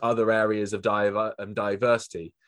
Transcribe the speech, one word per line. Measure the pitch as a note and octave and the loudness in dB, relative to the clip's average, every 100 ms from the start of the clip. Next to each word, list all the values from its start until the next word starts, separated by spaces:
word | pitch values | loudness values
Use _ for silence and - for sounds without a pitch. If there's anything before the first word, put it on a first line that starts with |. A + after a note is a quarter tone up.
other | A#2 A#2 A2 | 0 2 4
areas | A2 A2 G#2+ G#2 | 4 2 0 -2
of | G2+ | -2
diver-, | G#2+ G#2 G#2 G2+ A2 - | 0 2 0 0 -4 -6
um, | G2+ | -8
diversity, | G#2 G#2 G2+ B2 A#2 - F2 E2 - | -4 -2 0 2 2 -2 -12 -14 -18